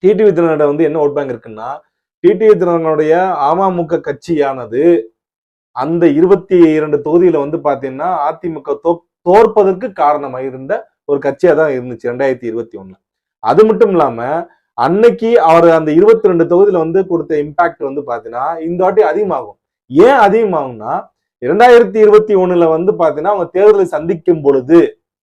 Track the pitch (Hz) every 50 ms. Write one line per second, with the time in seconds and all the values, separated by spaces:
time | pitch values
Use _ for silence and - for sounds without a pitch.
0 | - 190 214 185 220 202 170 170 170 165 156 147 151 143 143 156 165 147 151 160
1 | 147 143 135 147 139 131 120 113 - 113 110 110 113 127 143 156 _ _ _ _
2 | _ _ _ _ - 180 208 190 220 214 208 170 185 175 170 165 165 160 156 151
3 | 156 156 160 175 185 190 175 147 139 143 165 185 196 190 180 170 170 151 170 147
4 | - 151 139 - - 175 165 147 139 139 135 127 120 107 113 127 160 175 170 151
5 | - - _ _ _ _ _ _ _ _ _ _ _ _ - 123 135 156 170 170
6 | 170 156 139 156 180 185 196 170 - - 190 175 170 156 156 156 151 151 147 139
7 | - 151 165 175 180 175 160 147 139 147 160 156 143 147 139 127 135 135 131 139
8 | 156 185 180 156 143 156 160 160 - 170 160 147 135 147 139 - - 165 170 170
9 | _ _ _ _ - 175 185 220 233 220 220 220 196 190 185 185 247 226 190 175
10 | 151 147 151 143 143 131 127 127 135 135 127 131 135 139 208 - - _ _ _
11 | _ - 143 139 139 139 143 - 185 175 151 151 160 151 131 127 123 127 120 113
12 | - 120 120 127 139 135 131 123 123 113 110 117 117 113 - 101 98 95 92 _
13 | _ _ _ _ _ _ _ _ - 110 135 170 214 220 214 - 233 202 185 165
14 | 147 131 117 117 120 131 156 170 170 - _ _ _ _ - 120 123 147 180 208
15 | 233 233 - - 220 226 233 - 160 165 165 170 170 165 165 160 156 151 151 170
16 | 202 220 226 220 - 190 180 165 165 170 175 180 202 202 185 170 160 165 170 190
17 | 185 190 175 165 147 - 160 147 147 151 147 - 170 170 - - 151 135 139 147
18 | 147 127 120 117 113 117 117 123 135 156 170 165 160 170 175 180 185 190 190 214
19 | 196 156 160 202 214 185 156 131 113 104 - _ _ _ _ _ _ - 127 156
20 | 208 254 277 254 208 196 202 233 226 196 175 151 135 131 120 107 104 120 156 196
21 | - _ _ _ _ _ _ - 120 127 170 208 240 247 240 233 233 185 196 220
22 | 214 214 208 214 214 214 202 185 185 180 180 170 170 160 160 160 180 196 185 170
23 | 165 156 143 151 156 202 208 190 170 170 - 185 202 214 214 196 185 - 165 147
24 | 160 170 170 160 - 180 165 156 139 143 139 131 123 135 165 170 147 113 - _
25 | _ _ _ _